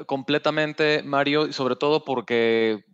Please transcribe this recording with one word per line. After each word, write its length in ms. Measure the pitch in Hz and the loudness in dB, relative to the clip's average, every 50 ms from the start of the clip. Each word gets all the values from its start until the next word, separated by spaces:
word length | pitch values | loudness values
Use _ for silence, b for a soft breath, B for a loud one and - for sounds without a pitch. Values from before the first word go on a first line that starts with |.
| - - | -6 -6
completamente, 960 | 139 135 127 - 143 147 - 151 151 156 151 151 151 - 156 151 151 151 - | -6 -6 -2 -2 -2 0 0 0 0 0 -2 -2 0 0 0 2 2 0 -2
Mario, 420 | 139 143 139 143 143 143 151 156 | -2 0 0 2 2 2 0 0
y 80 | 147 147 | -2 -2
sobre 220 | - 131 123 123 | -2 -2 -2 -2
todo 280 | - 143 147 151 151 151 | 0 0 0 0 0 0
porque 800 | 143 131 123 107 - 120 117 113 113 113 113 113 110 107 101 - _ | -2 -4 -4 -2 -2 0 0 2 2 2 2 2 0 -2 -4 -8 _